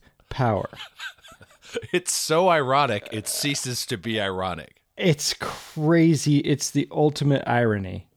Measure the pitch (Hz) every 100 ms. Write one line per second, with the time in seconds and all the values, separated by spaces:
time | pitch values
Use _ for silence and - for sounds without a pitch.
0 | _ _ - - 123 98 - - - -
1 | - - - - - _ - - - 180
2 | 180 - - 156 185 165 131 139 139 104
3 | - 110 104 - 147 139 127 120 - 117
4 | 113 110 98 92 92 82 - _ _ -
5 | 190 147 - - - - - - 151 170
6 | 165 151 - 143 - 139 - 143 - -
7 | 151 143 143 139 - 120 120 104 95 92
8 | -